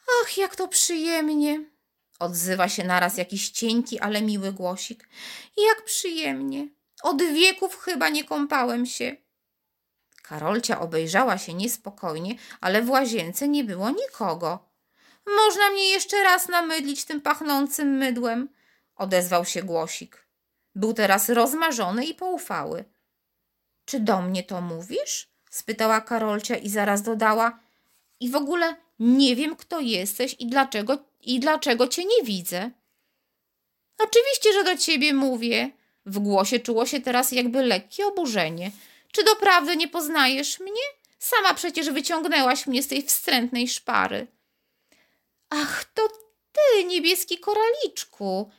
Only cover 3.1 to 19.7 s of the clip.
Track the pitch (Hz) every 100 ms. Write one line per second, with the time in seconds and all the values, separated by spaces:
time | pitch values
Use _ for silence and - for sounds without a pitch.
3.1 | 185 180 196 - - 233 233 247 233 208
4.1 | 208 214 208 196 196 180 185 - 233 _
5.1 | - - - - - 427 440 - - 370
6.1 | 330 302 269 269 269 294 _ _ _ 294
7.1 | 285 349 302 370 381 381 - - 339 320
8.1 | 302 302 302 285 294 247 240 247 - 240
9.1 | 285 _ _ _ _ _ _ _ _ _
10.1 | _ - 151 151 220 233 208 170 160 160
11.1 | 190 233 190 - 170 214 - - 202 185
12.1 | 156 180 226 - - 180 202 240 262 269
13.1 | 220 165 190 285 294 233 180 208 349 523
14.1 | - 202 160 165 180 _ _ _ _ _
15.1 | _ - 403 427 370 403 392 381 381 -
16.1 | 403 392 359 359 349 330 320 277 277 -
17.1 | 302 294 294 302 277 277 285 285 269 262
18.1 | 240 240 233 277 _ _ _ _ - 196
19.1 | 185 180 180 180 185 190